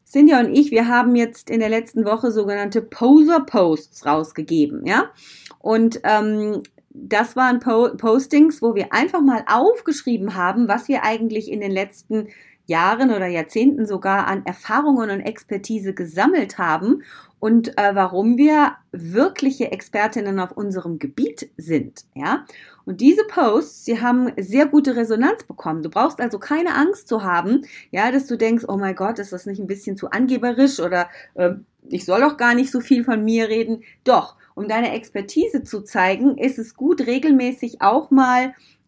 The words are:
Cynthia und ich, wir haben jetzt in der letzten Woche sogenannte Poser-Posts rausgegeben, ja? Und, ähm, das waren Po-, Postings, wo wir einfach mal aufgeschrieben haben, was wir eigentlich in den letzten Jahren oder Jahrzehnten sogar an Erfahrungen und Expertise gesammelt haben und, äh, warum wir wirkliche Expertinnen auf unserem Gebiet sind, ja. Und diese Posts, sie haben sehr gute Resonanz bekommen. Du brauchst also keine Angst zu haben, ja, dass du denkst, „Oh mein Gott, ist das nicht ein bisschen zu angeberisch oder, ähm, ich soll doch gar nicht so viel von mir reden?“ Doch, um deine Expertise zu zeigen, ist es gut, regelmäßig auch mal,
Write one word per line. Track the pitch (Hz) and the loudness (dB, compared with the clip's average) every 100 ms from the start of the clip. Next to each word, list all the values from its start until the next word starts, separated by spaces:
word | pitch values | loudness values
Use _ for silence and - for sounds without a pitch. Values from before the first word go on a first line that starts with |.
| _ | _
Cynthia | 277 302 262 | 4 6 6
und | 233 | 4
ich, | 269 294 | 2 4
wir | 226 233 | 2 2
haben | 240 247 240 | 2 4 2
jetzt | 233 - - | 0 -4 -4
in | 226 | -2
der | 220 | 0
letzten | 226 226 226 | -2 -2 -2
Woche | 208 214 240 | -2 0 0
sogenannte | 214 202 202 202 220 | 0 -2 -4 -4 -4
Poser-Posts | 226 - 240 302 302 330 277 226 175 156 - - 143 | -4 0 6 6 6 2 2 2 2 0 -6 -8 -2
rausgegeben, | 156 156 - 156 165 147 - 170 | -2 -2 -10 -2 0 0 -2 -2
ja? | 226 427 - - - - - | -2 -2 -8 -20 -20 -20 -8
Und, | - 226 226 - | -2 2 2 0
ähm, | - 214 214 214 214 202 - _ _ | 0 2 0 -2 -4 -6 -10 _ _
das | - 190 208 233 254 | -20 -4 -2 0 0
waren | 254 247 | 2 2
Po-, | - 226 240 - | 0 2 0 0
Postings, | 226 240 269 294 311 302 | 0 0 2 4 4 4
wo | 233 | -2
wir | 202 - | -2 -2
einfach | 214 349 359 | -2 0 2
mal | 277 226 - | 2 2 0
aufgeschrieben | 226 359 480 - 294 - 226 202 185 | 2 2 2 -4 -6 -2 -2 -2 -2
haben, | 180 202 233 | -2 0 0
was | 240 - | 0 -2
wir | 269 | -2
eigentlich | 214 226 226 220 214 | -2 -2 -4 -4 -6
in | 214 | -6
den | 196 | -4
letzten | 190 196 - - 220 208 - _ _ - | -4 -6 -10 -6 -6 -6 -14 _ _ -4
Jahren | 165 180 226 262 | 0 0 2 0
oder | 208 185 | 0 -2
Jahrzehnten | 170 160 - 262 285 214 | -4 -4 0 2 2 -2
sogar | 190 196 196 - | -4 -2 -2 -2
an | 190 175 | -4 -8
Erfahrungen | 180 - 233 294 262 214 | -12 -4 -2 2 0 -2
und | 196 | -6
Expertise | - 220 - 202 202 220 190 | -8 -10 -10 -10 -8 -8 -6
gesammelt | 190 170 160 254 359 202 - | -8 -8 -2 0 0 -2 -4
haben | 175 160 202 285 - - _ _ | -2 -2 0 -2 -4 -20 _ _
und, | 220 233 233 - | 2 2 2 0
äh, | 202 | 2
warum | 196 185 180 220 247 | 2 0 0 0 4
wir | 302 302 285 - _ | 4 4 2 -2 _
wirkliche | 175 165 196 349 - 269 269 240 | -14 -4 0 0 0 -2 -2 -6
Expertinnen | 196 - 208 214 220 202 190 | -6 -6 -4 -2 -4 -4 -4
auf | 185 | -4
unserem | - 208 185 175 160 | -6 -8 -8 -8 -8
Gebiet | 139 - 427 453 - - | -8 -4 -4 -6 -16 -16
sind, | 160 156 - - _ 139 | -4 -4 -4 -12 _ -8
ja. | 151 269 - - - _ - | -4 -4 -6 -20 -20 _ -12
Und | 190 | 2
diese | 262 392 440 | 4 4 0
Posts, | - 240 220 330 - - | 0 2 2 -2 -8 -6
sie | 226 | -2
haben | 240 247 247 - | 0 0 0 -4
sehr | 185 254 294 | -2 2 4
gute | 294 277 240 | 4 2 0
Resonanz | 226 220 277 453 | 0 2 0 0
bekommen. | - - 165 160 | -8 -12 -8 -6
Du | 160 | -4
brauchst | 196 294 - | 0 -2 -2
also | 240 208 | -6 -8
keine | - 302 349 - | -4 -4 -2 0
Angst | 320 403 - | 0 -2 -4
zu | 220 | -4
haben, | 190 175 180 254 - - - | -2 -2 0 -2 -2 -16 -8
ja, | 180 233 | -2 0
dass | 269 269 | 0 -2
du | 233 | -2
denkst, | 226 233 - | 0 0 -2
„Oh | 196 | -4
mein | 190 185 | -4 -4
Gott, | 196 226 | -6 -6
ist | 202 | -10
das | 180 202 | -12 -10
nicht | 196 | -10
ein | 190 | -8
bisschen | 196 - 196 | -10 -10 -10
zu | 170 | -6
angeberisch | 214 254 254 247 240 269 - | -2 0 0 -2 2 2 2
oder, | 175 180 175 - - - | -2 -2 -4 -10 -14 -2
ähm, | 180 190 - _ - | -2 -2 -12 _ -10
ich | 190 - | -8 -2
soll | 196 | 2
doch | 294 294 | 2 2
gar | 240 | 2
nicht | 240 262 | 2 0
so | 247 | -4
viel | - 247 | 0 0
von | 240 220 | 0 -2
mir | 214 226 220 | 0 0 0
reden?“ | 220 220 226 - _ | -2 -2 -6 -10 _
Doch, | 247 214 - _ _ | 2 2 0 _ _
um | - 208 | -12 -4
deine | 220 240 | -2 -2
Expertise | 233 - 208 196 311 453 269 | -6 -8 -10 -4 -2 -2 -4
zu | - 214 | -8 -12
zeigen, | 208 214 185 196 269 - | -6 0 0 2 0 0
ist | 269 269 | -2 -4
es | 226 - | -10 -4
gut, | 269 359 240 | -2 0 -2
regelmäßig | 254 302 269 247 254 233 - | 0 2 2 2 -4 -10 -2
auch | 196 254 320 | 0 0 2
mal, | 269 254 247 262 - _ _ | 4 4 2 -2 -8 _ _